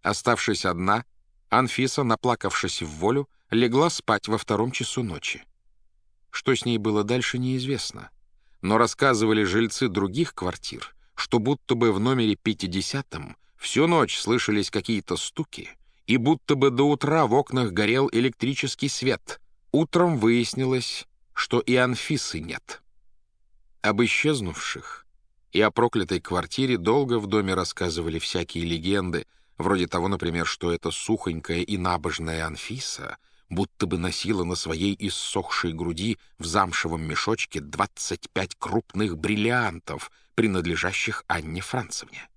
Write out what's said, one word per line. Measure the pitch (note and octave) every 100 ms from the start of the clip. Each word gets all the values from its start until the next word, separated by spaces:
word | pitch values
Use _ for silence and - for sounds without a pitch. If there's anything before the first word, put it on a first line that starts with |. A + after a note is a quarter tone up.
| F#2
Оставшись | G2+ - A#2 - G2+ F#2+
одна, | E2+ F#2 A2 - _ _ _ _
Анфиса, | A2 B2+ - C3 -
наплакавшись | B2+ A2+ B2 A#2 G2 - F2+ -
в | D#2+
волю, | D2+ F#2+ C3+ C#3+ _ _
легла | A2 A#2+ B2 E3+
спать | - - G#2 -
во | G#2+
втором | - G#2 A#2+
часу | - A#2+ -
ночи. | A#2 E2 - - - _ _ _ _ _ _ _ _
Что | - -
с | B2+
ней | B2 A#2
было | G#2+ G#2
дальше, | G#2 B2 A#2+ B2+
неизвестно. | B2+ C3 B2+ C#3 - - - - _ _ _ -
Но | F#2 A2
рассказывали | A#2 - C#3 A#2 A2 A2
жильцы | G2 G2 A#2 - B2+
других | F#2+ G2 G#2+ E3+ -
квартир, | F2+ - - - - - _ -
что | - B2
будто | A2 C#3+ -
бы | A#2+ A#2
в | G2
номере | A#2 C3 A2 G2+
пятидесятом | - G#2 G2 F#2 - C#3 - D#2+ - - _ _
всю | - - E3
ночь | E3+ B2 -
слышались | - A#2+ - G#2 G2
какие-то | G#2 F#2 A2 - E2+
стуки, | - - D#3 - - - _ _ -
и | B2
будто | A#2+ D#3+ -
бы | C#3+ C#3
до | B2
утра | C#3+ C#3+ C#3 D#3 C3+
в |
окнах | B2+ C#3 C3 A#2
горел | F2 G#2 B2 C#3
электрический | A2+ B2+ - A#2 C#3 C3+ - C#3+
свет. | - C3 A#2+ - - - _ _
Утром | C#3 - F3 F3 D3
выяснилось, | G#2+ A#2+ A#2 - C3 C3 - - - _ _
что | - - A#2+
и | -
Анфисы | B2 B2+ B2 - D3 - E2
нет. | - B2 - - _ _ - - _ _ _ _ _ _
Об | G#2 G#2
исчезнувших | A#2 - D3 C#3+ F#2+ D#2+ - - - - _ _ _ _ _
и | F2+
о | G#2+
проклятой | - A#2 A2+ F2 F2+
квартире | - F2+ F2 - C3 A#2
долго | E2+ C3 C3+ A#2+
в | G2+
доме | G#2+ F#2+ F#2
рассказывали | F2 - F2+ E2 E2 E2
всякие | - F#2 E2+ E2 E2+
легенды, | E2 E2+ G2+ F2+ E2 - _ _ _
вроде | F2 F#2+ F2
того, | F2+ F#2
например, | F#2+ E2+ E2+ E2
что | - E2+
эта | E2+ E2+
сухонькая | - - A2 - E2 - E2+
и | F2+ G2+
набожная | F2+ F2+ E2 E2 E2 E2 D#2+
Анфиса | D2+ - A#2+ - - C2 - _ _ _
будто | F2 G2+ _ F#2+
бы | F2
носила | F2+ - F#2 G#2
на | F2 F2+
своей | E2 D#2+ G2 G2
иссохшей | G2+ - - G2 - - F2
груди | D#2+ E2+ D#2+ G#2 A2 _ _
в | E2
замшевом | F#2 F#2+ E2+ E2+ E2
мешочке | D#2+ D2 - D2+ - D#2+
двадцать | C#2+ D2+ G2 - - F2 -
пять | - F#2+ -
крупных | - A#2 - F#2 G#2 E2
бриллиантов, | D#2 G#2 G#2+ B2 A2+ E2+ - C#2+ - _ _ -
принадлежащих | A2 F#2 E2+ E2 F2+ F#2 - G#2+ -
Анне | F2 D#2 F2+
Францевне | F#2+ B2+ G2+ - - - -